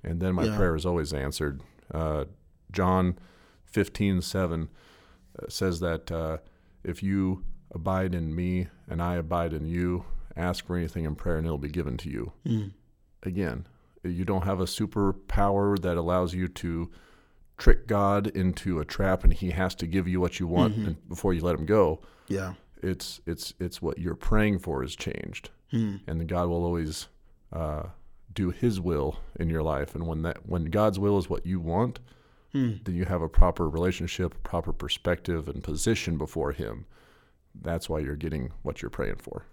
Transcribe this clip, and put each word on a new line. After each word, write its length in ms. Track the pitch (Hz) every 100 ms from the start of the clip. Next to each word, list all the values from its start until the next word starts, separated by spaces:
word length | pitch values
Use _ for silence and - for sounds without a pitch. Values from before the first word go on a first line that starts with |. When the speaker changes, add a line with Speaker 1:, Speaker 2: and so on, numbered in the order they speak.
Speaker 1:
And 160 | - 85
then 140 | 92
my 100 | 90
Speaker 2:
Yeah. 120 | 110 104
Speaker 1:
prayer 180 | 90 80
is 100 | 87
always 260 | 87 73
answered. 480 | 76 67 - 76 67 - - _
Uh, 340 | 80 80 76 67 - - _ _
John 480 | - 92 92 92 87 - - - _
fifteen 560 | - - 98 - 101 92
seven, 460 | 85 95 90 82 78 - - - - - - -
uh, 80 | -
says 300 | - 95 85
that, 300 | 87 82 -
uh, 280 | 82 80 78 - _ _ -
"If 200 | - 85
you 420 | 98 98 95 92 - - -
abide 440 | 82 82 95 95
in 200 | 87 82
me 340 | 80 90 90 87 - -
and 120 | 82
I 120 | 87 87
abide 360 | 78 87 85
in 140 | 78 78
you, 380 | 87 90 90 - - - -
ask 280 | 90 87
for 100 | - 87
anything 280 | 82 87
in 100 | 78 76
prayer 200 | 87 80
and 100 | 82
it'll 120 | 73
be 100 | 73
given 280 | 82 73 62
to 120 | -
you." 220 | 55 - - -
Speaker 2:
Hmm. 220 | 113 101 - _ _ _ _
Speaker 1:
Again, 440 | 95 92 87 60 90 - _ _
you 220 | 87 87
don't 200 | 90 95
have 140 | 90 95
a 40 |
superpower 1120 | 92 - 107 110 98 92 - - 101 98 101 98
that 140 | 90 87
allows 340 | 85 90 90
you 140 | 92 90
to 420 | - 87 82 85 - - - _ _ - -
trick 280 | - - -
God 400 | 101 101 101 101
into 520 | - 92 - 98 85
a 40 | 76
trap 360 | - 98 92
and 120 | -
he 160 | 90 92
has 240 | 85 92 -
to 100 | 85
give 220 | 95 90
you 100 | 92
what 220 | 87 -
you 60 | 87
want 280 | 117 117
Speaker 2:
Mm-hmm. 120 | 107 104
Speaker 1:
and, 220 | 80 -
before 240 | 85 101
you 80 | 87
let 120 | 87 78
him 80 | 80
go. 340 | 107 87 78 - - -
Speaker 2:
Yeah. 280 | 98 95 90 - -
Speaker 1:
It's, 380 | 92 90 - - -
it's, 260 | 82 - -
it's 220 | 90 -
what 160 | 82 -
you're 160 | 82
praying 460 | 78 - 107 107 95
for 220 | 87 69
is 140 | 65 -
changed. 540 | - - - - - - _
Speaker 2:
Hmm. 260 | 120 110 98 -
Speaker 1:
And 200 | 80 82
God 220 | 87 87
will 160 | 85
always, 440 | 85 85 80 78 - - - - _
uh, 360 | 82 78 76 82 - - - -
do 180 | - 92
his 300 | 90 120 98
will 400 | 87 78 69 - - -
in 120 | 82
your 120 | 80
life. 320 | 78 69 71
And 120 | 80 82
when 160 | 78
that, 260 | 85 - -
when 180 | 90 82
God's 320 | 104 107 98
will 200 | 101 101
is 100 | 87
what 160 | 82
you 160 | 85 92
want, 380 | 82 87 123 - - - _ _ _
Speaker 2:
Hmm. 220 | 139 123 104
Speaker 1:
then 100 | -
you 100 | 87
have 160 | 90 90
a 60 | 80
proper 400 | - 90 - 80
relationship, 760 | 80 90 90 87 - 87 -
proper 300 | - 87 -
perspective, 760 | - 90 - - 87 - 82 73
and 140 | 67
position 540 | - 73 - 110 - 82
before 360 | 76 82 71
him. 340 | 69 55 57 - - - - _ _ _
That's 340 | - 82 82 -
why 100 | 78
you're 180 | 69 73
getting 360 | 80 78 64 -
what 180 | - -
you're 100 | -
praying 260 | - 52 -
for. 280 | - - -